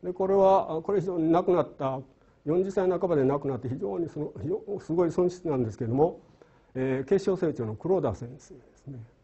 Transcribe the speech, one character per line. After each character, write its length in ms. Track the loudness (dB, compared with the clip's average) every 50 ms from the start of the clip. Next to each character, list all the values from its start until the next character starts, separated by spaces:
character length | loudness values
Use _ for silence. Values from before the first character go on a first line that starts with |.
| -8
で、 80 | -8
こ 160 | -4 -2 0 2
れ 60 | 4
は、 440 | 6 6 6 6 6 4 0 -4 -6
あ、 40 |
こ 100 | -4 -2
れ 80 | -2 0
非 80 | 0 0
常 100 | -2 0
に 140 | 2 4
亡 120 | 4 4 4
く 60 | 4 2
な 100 | 2 2
っ 60 | 0
た、 300 | -2 -6 -4 -4 -4 -6 -10 -12 _ _ _ _ _ _ _
四 180 | -2 0 0 0
十 80 | 0
歳 180 | 0 0 0 2
半 100 | 0 0
ば 160 | 0 0 2
で 80 | 2 4
亡 160 | 2 2 0
く 80 | -2 -4
な 80 | -4
っ 40 | -4
て 100 | -6 -6
非 80 | -6 -6
常 180 | -6 -6 -4 -4
に 120 | -4 -6
そ 100 | -6 -8
の、 120 | -8 -8 -8 -10
非 60 | -6 -6
常、 300 | -6 -6 -6 -8 -10 -10
す 100 | -6 -4
ご 160 | 0 2 2 2
い 40 |
損 180 | 2 2 0 0
失 180 | 0 -2 -6 -2
な 80 | 0
ん 80 | 0 0
で 80 | -2
す 60 | -2 -6
け 80 | -4
れ 40 | -2
ど 60 | 2
も、 240 | 2 2 2 2 -4 -16 -20 -20 _ -20 _ _ _ _ _ _
え 280 | -4 -2 -2 -2 -2 0
ー、 40 | 2
結 160 | 0 2 2
晶 120 | 0 -2 0
成 160 | 0 -2 -2
長 120 | -2 -4
の 100 | -6 -6
黒 260 | -6 -2 0 0 0
田 120 | 0 -2 -4
先 160 | -4 -10 -14 -16 -18
生 160 | -20 -20 -20
で 60 | -20 -20 _ _
す 120 | _ _ -16
ね。 120 | -16 -14 -16 -18 _ _